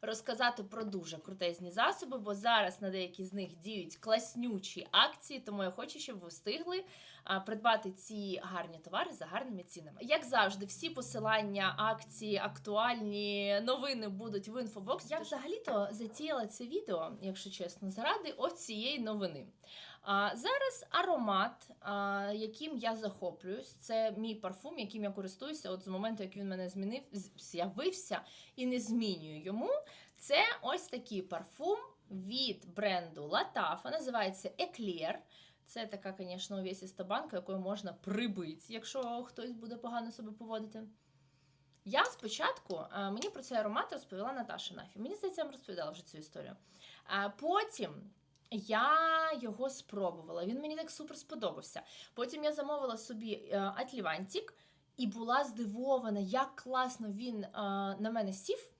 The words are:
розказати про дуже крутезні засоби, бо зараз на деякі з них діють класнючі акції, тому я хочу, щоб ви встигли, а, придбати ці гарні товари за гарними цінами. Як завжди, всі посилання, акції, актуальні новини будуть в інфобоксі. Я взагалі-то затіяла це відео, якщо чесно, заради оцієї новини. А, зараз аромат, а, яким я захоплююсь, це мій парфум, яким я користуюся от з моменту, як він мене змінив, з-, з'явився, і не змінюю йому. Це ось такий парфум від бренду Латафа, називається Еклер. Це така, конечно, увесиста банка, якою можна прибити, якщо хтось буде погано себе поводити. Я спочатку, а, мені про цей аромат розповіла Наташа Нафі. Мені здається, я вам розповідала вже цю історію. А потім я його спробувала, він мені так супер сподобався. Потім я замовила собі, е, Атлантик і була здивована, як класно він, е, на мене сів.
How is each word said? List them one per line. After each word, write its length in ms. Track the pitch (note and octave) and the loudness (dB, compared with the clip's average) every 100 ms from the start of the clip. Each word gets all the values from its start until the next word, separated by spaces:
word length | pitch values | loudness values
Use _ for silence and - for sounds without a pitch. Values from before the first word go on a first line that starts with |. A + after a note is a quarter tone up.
розказати 600 | A3 A3 - A3 B3 A#3+ | -2 -2 0 4 4 4
про 220 | G3 A#3 | -6 -4
дуже 340 | G#3+ G3 D#3+ D#3+ | -2 -2 -4 -10
крутезні 520 | - F#3+ F3 E3+ F3+ | -10 0 0 0 -4
засоби, 480 | F3+ C4+ F#4+ C4+ B3+ | 4 4 4 -2 -4
бо 160 | G#3 | -2
зараз 480 | G3+ A3+ A3+ G3 F#3 | 0 6 6 6 2
на 80 | G3 | -2
деякі 340 | F#3 F3+ F3+ | 0 -2 -4
з 80 | F#3 | -6
них 240 | G3+ F#3 - | -4 -4 -6
діють 400 | F3+ G#3+ E3 - | -6 -6 -6 -8
класнючі 880 | - A3 A3+ A#3+ A#3+ G3+ F#3+ - - | 4 4 4 -2 -2 -2 -4 -8 4
акції, 500 | G3 C4+ - - C4+ | 8 8 4 -8 -8
тому 220 | - G3+ | -6 0
я 80 | F#3+ | 0
хочу, 280 | F#3+ C4+ - | -2 -8 -8
щоб 200 | - G#3 | -8 -8
ви 100 | E3+ | -10
встигли, 560 | - - C#4 E4+ F#4 F#4+ - - - | -8 -4 -2 0 -4 -4 -16 -20 -18
а, 160 | - F#3+ | 0 0
придбати 500 | F#3+ G#3+ A3+ A3 G3+ | 0 4 6 6 4
ці 500 | F#3+ - G#3+ G3+ F3+ | -6 -8 -6 -2 -4
гарні 340 | F#3 F#3 E3+ E3 | -4 -4 -4 -8
товари 340 | E3 F#3+ F4 | -4 0 0
за 140 | A3 D#3 | -2 -4
гарними 360 | F#3 C4 G3 | -4 -2 -6
цінами. 360 | F3 - D#3 - | -8 -12 -14 -12
Як 220 | A#3+ D#4 | 2 2
завжди, 420 | B3 B3 G3 G3 G3 | 6 6 6 4 -6
всі 240 | - E4 | -4 -4
посилання, 840 | D#4+ A#3+ A#3 A3 A3 G#3 G3+ F#3+ C#3 | -4 -4 0 4 4 4 2 2 4
акції, 580 | G#3+ A3 - - G#3+ G3 | 2 2 -2 -8 0 2
актуальні 1200 | - - - G#3 A#3 A#3+ G#3+ G#3 G#3 G3+ G3+ G3+ | 2 -4 0 4 4 4 0 0 0 2 4 4
новини 460 | A#3 C4 C#4+ B3+ G#3+ | 4 2 2 0 -2
будуть 400 | G3 A3+ G3+ G3+ | -4 -4 -4 -4
в 120 | A#3 | -4
інфобоксі. 480 | A#3 G#3 F#3+ E4+ - | -4 -6 -2 -2 0
Я 80 | D#4 | -4
взагалі-то 680 | G#3+ C#4 C#4 G#4 A4 A3 - | -2 -4 -2 -4 2 2 2
затіяла 560 | A3 A3+ A3 D4+ C#4 G#3+ | -2 -6 -4 0 0 0
це 180 | - | -4
відео, 480 | A#3+ E4 - F3 D#3+ G#3+ | -4 -4 0 0 0 -4
якщо 280 | F#3+ F#3+ G3 | -6 -6 -8
чесно, 400 | F#3+ F3+ - G3 | -6 -8 -6 -6
заради 400 | F#3+ A#3+ G#4+ E4 | -2 2 2 0
оцієї 680 | - C4+ F4 - G#3+ A#3 D4 | 0 -2 -2 -6 -2 0 0
новини. 480 | A3 G#3+ F#3+ D3 G2+ - - - - - - | 0 0 0 -2 -12 -16 -20 -16 -16 -12 2
А, 260 | G3+ G#3 A#3 | 4 4 2
зараз 500 | D4+ C5+ C5+ B4+ - | 2 4 4 0 0
аромат, 800 | D#4+ F#4 D#4+ A3+ F#3+ A3 - - - | 2 4 4 6 4 4 0 -20 -10
а, 520 | - G3+ G3+ G3+ G3+ | -4 0 2 2 0
яким 420 | G#3+ A3 A3 D#4 C#4 | -2 -2 -4 -6 -2
я 200 | A3+ A3+ | 0 0
захоплююсь, 760 | G#3+ G3 F3+ E3 F3+ G#3+ - - | -2 -2 -4 -4 -6 -6 -6 -14
це 320 | - A3+ A3 G#3 | -2 2 2 2
мій 180 | A3 | -2
парфум, 440 | G#3+ F#3+ F#3+ C#4+ E4 | -2 -4 -6 -10 -6
яким 260 | G#3 G#3+ | -6 -2
я 60 | G3+ | -2
користуюся 600 | G3 F#3+ - C4+ D#4 F#3+ | -2 -6 -6 -6 -6 -6
от 120 | F#3 | -6
з 40 | F#3+ | -4
моменту, 360 | F#3 G#3+ A3 | -2 -2 -2
як 140 | F#3+ G3+ | -6 -4
він 120 | G3 | -4
мене 200 | F#3 F#3 | -2 -4
змінив, 340 | F#3+ G3 B3 C#4 | -2 -2 -2 -6
з-, 180 | G3 F#3 - | -10 -10 -14
з'явився, 840 | - E3 F#3 F#3+ E4 F#4 - - - - - - | -10 -2 -2 0 0 0 -4 -4 -4 -18 -18 -2
і 100 | B3+ | 0
не 140 | B3+ | 2
змінюю 600 | G#3+ A#3 A3 F3 D#3 D3+ | 2 2 2 0 -4 -8
йому. 280 | E3 G#3 E4 D5 D5+ - - - | -4 -2 2 0 0 -16 -20 -14
Це 280 | - C#4+ A4 - | 4 6 6 4
ось 260 | A#3+ E4+ - | 0 -2 -2
такий 340 | B3 - G3+ | -8 -4 -4
парфум 560 | F#3 E3+ F#3+ - D4+ G#4+ B4+ - _ | -2 -6 -8 -4 2 2 0 -16 _
від 640 | F#3+ F#3 B3 C4 F#3 - | -8 -6 -2 -2 -2 -6
бренду 520 | F3 G#3 F#3 E3+ D3+ D3 | 0 2 2 0 -8 0
Латафа, 640 | G3 G4 - F3 F3 C4 | 2 2 2 2 0 -2
називається 600 | D4+ B3+ A#3+ G3 F#3+ F#3 - | -2 0 2 0 0 -8 -2
Еклер. 640 | E4+ - G#3+ E3+ D#3+ G#3 - - - _ - | -2 0 -4 0 -2 -2 -8 -20 -20 _ -14
Це 200 | - A3 | -8 -6
така, 260 | G3+ G3 | -6 -8
конечно, 460 | F#3+ F3+ F3+ - G3 | -8 -8 -6 -4 -4
увесиста 460 | F#3+ F#3+ F#3+ - | -2 -4 -10 -8
банка, 320 | F#3 A3 D#4 G3 | -2 -2 0 -6
якою 220 | F#3 F#3+ | -4 -4
можна 340 | F#3+ G#3 G3+ | -2 -2 -4
прибити, 720 | E3+ - G3 A#3+ F#3+ E3 D#3 - | -8 -2 0 2 0 -4 -6 -8
якщо 560 | A3 A3 C4+ A#3+ A#3 | -10 -6 -4 -2 -2
хтось 260 | B3 - C4 | -6 -8 -8
буде 260 | A#3 A3+ A#3 | -6 -8 -8
погано 340 | A#3+ A#3+ A#3 | -4 -2 -4
себе 220 | A3+ G#3+ | -8 -10
поводити. 500 | G#3+ A3+ A3 G#3+ A3 A3 - _ _ _ _ _ _ _ _ | -10 -4 -4 -4 -10 -12 -16 _ _ _ _ _ _ _ _
Я 200 | - B3+ | 2 4
спочатку, 800 | A4+ - G#3+ - E4 C5 - E3+ - | 4 2 -6 0 0 0 -4 -4 -4
а, 200 | - G3 | -2 0
мені 200 | G3+ G4 | 0 -2
про 120 | C#4+ | -4
цей 160 | B3+ A#3+ | -2 0
аромат 340 | G#3+ A3+ - | 2 0 0
розповіла 400 | D4 - F#3+ A3 | -4 -8 -4 -4
Наташа 420 | C4+ A#3 E3+ - | -2 -4 -4 -6
Нафі. 240 | F3+ - - | -8 -14 -8
Мені 160 | A#3+ | -6
здається, 260 | G#4 G4 F#4 | -2 -2 0
я 40 | |
вам 80 | D4 | -4
розповідала 380 | C4+ - F#3 D#3 | -4 -8 -4 -4
вже 160 | F#3 - | -4 -12
цю 120 | D#3 | -14
історію. 380 | D3+ E3+ C3+ - _ - - - | -12 -10 -10 -12 _ -20 -20 -20
А 240 | - G3 G3+ | -2 0 0
потім 600 | G3+ D4 F#4+ G#4+ - F#3 C#3+ - _ _ _ _ | 0 4 4 4 -2 -4 -4 -16 _ _ _ _
я 840 | A3+ G#3+ G#3+ C4 D#4 E4 D#4+ D#4+ D4+ | -6 4 6 8 8 8 6 4 2
його 300 | A#3 G#3 C4 | -2 0 -2
спробувала, 720 | C4 - G3+ F#3 E3 D#3+ E3+ | -2 -6 0 0 0 -6 -2
він 160 | F3+ B3 | 0 0
мені 160 | D4+ D#4 | -2 -4
так 140 | D#4+ | -6
супер 260 | - D4+ - | -8 -10 -10
сподобався. 680 | - D4+ G#3 D3 - - - - - | -10 -2 -2 -2 -8 -10 -12 -18 -14
Потім 300 | - B3 D4+ | -4 -4 0
я 80 | D4+ | 0
замовила 440 | D4+ C#4 D4 C4+ A3+ | 2 0 0 0 -2
собі, 360 | - A3+ A3+ | -4 -6 -4
е, 400 | G3+ - G3 G3 G3 | -4 0 0 2 0
Атлантик 800 | - C4 F3+ D#3+ F#3+ F#4 A4 - - _ _ - | -4 0 0 0 0 -4 -4 -14 -20 _ _ 0
і 100 | A#3+ | 0
була 380 | G#3+ A3+ B3+ | 0 4 4
здивована, 760 | C#4 A3 A3+ G#3+ B3+ C4 A#3 G#3 | 4 0 -4 -2 4 4 4 0
як 360 | G3 B3+ C4+ - | 2 2 2 -2
класно 520 | B3+ B3+ B3+ B3 A3 | 0 2 2 0 -6
він, 360 | G3+ B3 A3 | -4 -4 -4
е, 40 | G3 - G#3 G3 G3 G3 | -6 -2 0 2 0 0
на 120 | G#3+ | 0
мене 200 | A3+ G3+ | 2 0
сів. 380 | F#3+ - B4 - _ | -2 -2 -4 -4 _